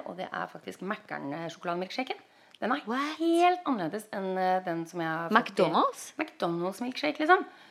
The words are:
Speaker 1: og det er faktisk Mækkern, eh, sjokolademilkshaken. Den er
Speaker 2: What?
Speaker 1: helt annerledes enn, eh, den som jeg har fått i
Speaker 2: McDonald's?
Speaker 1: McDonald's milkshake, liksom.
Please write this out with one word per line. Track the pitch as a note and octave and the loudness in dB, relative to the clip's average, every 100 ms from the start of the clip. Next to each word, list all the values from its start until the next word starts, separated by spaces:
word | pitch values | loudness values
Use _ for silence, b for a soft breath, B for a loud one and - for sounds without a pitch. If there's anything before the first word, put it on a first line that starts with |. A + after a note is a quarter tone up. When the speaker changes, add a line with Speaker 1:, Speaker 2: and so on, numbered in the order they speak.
| - | -6
Speaker 1:
og | F3+ | -10
det | - | -8
er | - F3 | -6 -8
faktisk | E3+ - - | -10 -14 -8
Mækkern, | F#3+ G#3 - D3+ C#3+ | -6 -8 -8 -8 -6
eh, | D#3+ E3 | -6 -8
sjokolademilkshaken. | - F3+ F3 F#3 - C4 F#4+ b b b - | -8 -4 -4 -4 -6 -6 -8 b b b -6
Den | G#3+ | -2
er | C#4 G#3 | -2 -2
Speaker 2:
What? | B3+ D4 D4+ | -2 -2 0
Speaker 1:
helt | E4 E4+ F4+ F4+ D4 | 2 6 6 4 0
annerledes | A3+ D#3+ G#3+ - | 0 -2 -4 -6
enn, | G3+ F#3+ F#3 | -4 -2 2
eh, | F#3 F#3 F#3 | 2 2 0
den | E3 E3 | -4 -4
som | F3 | -4
jeg | E3 | -2
har | D#3+ E3+ | -2 4
fått | |
i | A3+ B3+ G3+ | 4 4 4
Speaker 2:
McDonald's? | E3 G3 C5+ - - - | 4 6 4 0 -10 -8
Speaker 1:
McDonald's | D#4 - F3+ E3+ F3+ G3 | -8 -2 -2 0 -2 -4
milkshake, | B3 - D4+ D4 | -6 -2 -2 2
liksom. | D#4 F#4 - B B | 6 4 4 B B